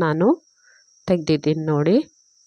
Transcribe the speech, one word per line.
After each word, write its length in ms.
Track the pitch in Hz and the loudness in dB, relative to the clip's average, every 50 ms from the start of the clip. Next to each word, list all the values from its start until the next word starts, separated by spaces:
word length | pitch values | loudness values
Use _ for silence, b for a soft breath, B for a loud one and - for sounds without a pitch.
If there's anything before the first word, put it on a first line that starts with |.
| 170 | 0
ನಾನು 220 | 156 151 160 175 233 339 - - _ b b b b b b b b _ _ _ - | 0 0 2 2 2 0 0 -4 _ b b b b b b b b _ _ _ -4
ತೆಗ್ದಿದ್ದೀನಿ 560 | 185 175 156 156 160 147 - 147 156 160 156 156 151 | -2 -2 0 -2 -2 0 0 -2 -2 -2 -2 -2 -2
ನೋಡಿ. 240 | 147 151 160 202 269 320 - _ _ _ _ _ _ _ | 0 2 2 2 0 0 -2 _ _ _ _ _ _ _